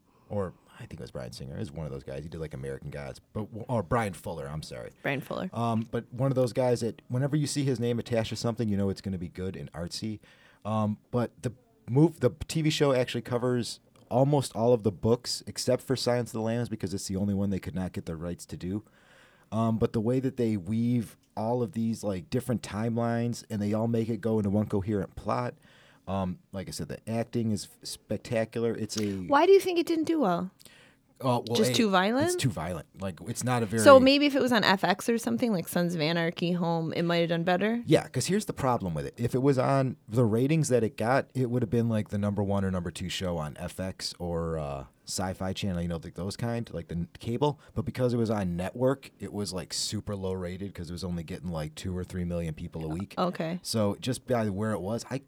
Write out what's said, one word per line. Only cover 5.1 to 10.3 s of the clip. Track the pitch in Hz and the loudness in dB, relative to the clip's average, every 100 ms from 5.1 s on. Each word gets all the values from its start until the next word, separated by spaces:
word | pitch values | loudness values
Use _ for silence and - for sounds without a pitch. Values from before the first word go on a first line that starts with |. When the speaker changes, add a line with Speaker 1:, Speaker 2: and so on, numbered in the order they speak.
| 135 | -4
Speaker 2:
Fuller. | - - 185 | -4 -6 -6
Speaker 1:
Um, | 113 117 113 113 | -4 -2 -2 -2
but | 117 - | -6 -6
one | 120 135 | -2 0
of | |
those | 131 123 | 2 2
guys | 131 127 120 | 2 2 2
that | 113 - - | -2 -6 -4
whenever | 123 139 151 | -2 0 0
you | 147 | 0
see | 143 | 0
his | 139 117 | 0 2
name | 120 117 | 0 0
attached | - 113 107 | 0 -2 0
to | 110 | -2
something, | 117 113 110 | -2 0 0
you | 98 | 2
know | 98 | 0
it's | 92 | -2
gonna | 98 92 | -4 -6
be | 85 | -6
good | - 92 85 | -6 -6 -6
and | 71 | -10
artsy. | 78 87 - 110 107 - | -8 -8 -6 -6 -6 -12